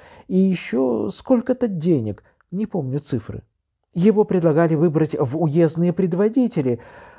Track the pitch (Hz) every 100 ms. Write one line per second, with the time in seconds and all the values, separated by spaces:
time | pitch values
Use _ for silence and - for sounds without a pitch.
0 | - - - 185 190 175 - 240 262 233
1 | 202 - - 247 240 254 233 180 165 151
2 | 107 101 _ _ _ 185 220 185 131 143
3 | - 123 - - - _ _ _ _ 170
4 | 196 208 208 190 170 151 170 160 170 147
5 | 151 - 135 156 165 160 165 160 175 175
6 | 190 175 208 247 233 175 131 120 - -
7 | -